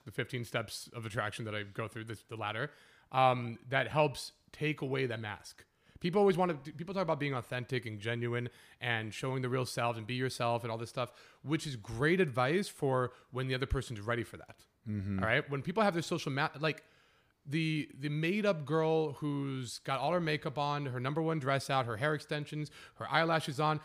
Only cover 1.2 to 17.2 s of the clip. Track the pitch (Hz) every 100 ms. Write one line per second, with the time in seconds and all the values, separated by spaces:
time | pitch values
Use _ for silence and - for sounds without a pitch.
1.2 | 107 - 110 104 101 98 110 117 110 104
2.2 | - 110 104 107 147 - - - - 139
3.2 | 131 123 120 113 123 135 117 143 151 123
4.2 | - - _ - 151 147 139 135 131 113
5.2 | 107 92 - - - _ _ - 175 190
6.2 | 202 170 180 151 139 147 170 196 165 151
7.2 | 147 131 - 123 120 127 120 107 107 120
8.2 | 120 120 120 - - - 120 113 110 -
9.2 | 131 131 127 131 123 - 120 113 107 123
10.2 | 127 - 120 120 117 113 117 - 120 -
11.2 | - - 131 156 156 123 98 113 147 185
12.2 | 170 127 127 175 202 - 139 127 123 -
13.2 | - 123 131 127 131 139 - 107 101 117
14.2 | 107 87 - - - _ 107 104 98 95
15.2 | 110 131 151 139 147 202 202 170 - 170
16.2 | 156 135 151 135 151 147 - _ _ _